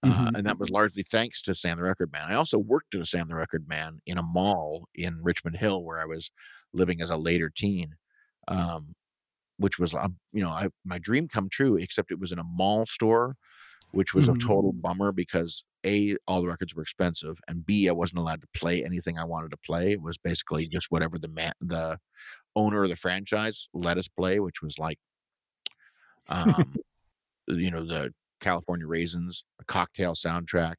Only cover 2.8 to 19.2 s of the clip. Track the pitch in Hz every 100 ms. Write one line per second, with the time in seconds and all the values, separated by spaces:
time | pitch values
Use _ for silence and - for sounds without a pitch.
2.8 | - 98 85 90 82 80 80 85 73 78
3.8 | 80 80 - 90 82 87 95 95 76 78
4.8 | 85 - 82 82 85 87 85 85 107 95
5.8 | 85 80 80 80 - _ - - _ -
6.8 | 90 85 85 82 82 87 82 - 101 98
7.8 | 80 78 _ _ _ _ - 92 87 82
8.8 | 76 82 _ _ _ _ _ _ 98 -
9.8 | 87 82 98 90 _ 107 92 80 98 -
10.8 | 95 90 87 123 165 - 95 - 135 101
11.8 | 90 - - 87 92 87 85 87 95 104
12.8 | 113 - 110 117 120 135 _ - - -
13.8 | - 95 95 - 131 123 117 101 98 92
14.8 | 85 90 101 95 90 90 85 - - _
15.8 | 95 104 101 101 - 90 87 85 87 80
16.8 | 80 - 90 82 76 80 - 85 82 104
17.8 | 95 85 85 87 82 80 - - 85 87
18.8 | 69 87 87 82